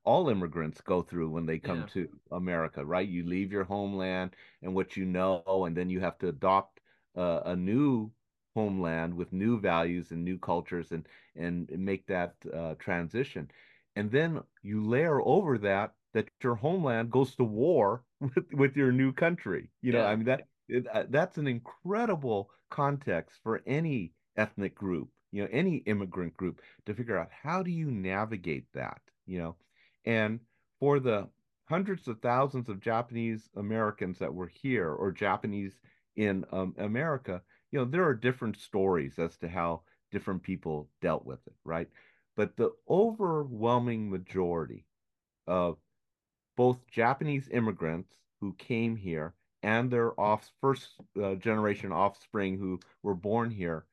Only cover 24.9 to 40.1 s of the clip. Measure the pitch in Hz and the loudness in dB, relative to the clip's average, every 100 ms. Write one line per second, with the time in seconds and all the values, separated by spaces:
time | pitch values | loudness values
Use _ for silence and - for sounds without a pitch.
24.9 | 85 - _ _ 101 101 127 185 160 - | -4 -4 _ _ -6 -2 0 0 0 -2
25.9 | 104 95 90 85 - 90 82 - _ - | -2 -2 -6 -8 -4 -6 -6 -14 _ -10
26.9 | 104 117 95 82 - 143 185 180 165 151 | -8 -4 -4 -4 -8 -4 -4 -2 -4 -4
27.9 | 107 92 98 110 107 87 69 - 67 57 | -4 -2 -2 -2 -4 -4 -6 -6 -8 -8
28.9 | - _ _ - 90 82 - _ _ _ | -10 _ _ -8 -6 -6 -8 _ _ _
29.9 | _ 113 113 107 117 - _ _ - 139 | _ -2 2 0 -2 -10 _ _ 0 2
30.9 | 143 127 104 92 _ _ _ - 170 202 | 4 2 0 -2 _ _ _ -4 -2 -2
31.9 | 190 - 107 123 123 139 131 120 98 117 | -4 -8 -4 0 2 2 0 -6 -6 0
32.9 | 113 117 117 113 110 - - 104 110 107 | 0 0 -4 -4 -4 -8 -8 -2 0 0
33.9 | - 92 90 82 85 87 - 135 120 82 | 0 -4 -4 -6 -6 -8 -6 -2 0 0
34.9 | - 98 87 101 104 110 101 98 - _ | 0 -2 0 0 0 -2 -4 -6 -10 _
35.9 | _ _ - 104 95 - 92 92 - 104 | _ _ 0 2 2 -2 -4 -4 -4 -4
36.9 | 117 160 139 117 90 - _ _ 143 123 | -2 -2 -4 -4 -10 -10 _ _ -2 0
37.9 | 170 170 120 123 123 113 104 - 101 95 | 2 2 2 0 0 -2 -6 -4 2 4
38.9 | 87 69 - 82 - 85 90 85 82 _ | 2 0 -2 -4 -4 -8 -2 -2 -2 _
39.9 | _ _ | _ _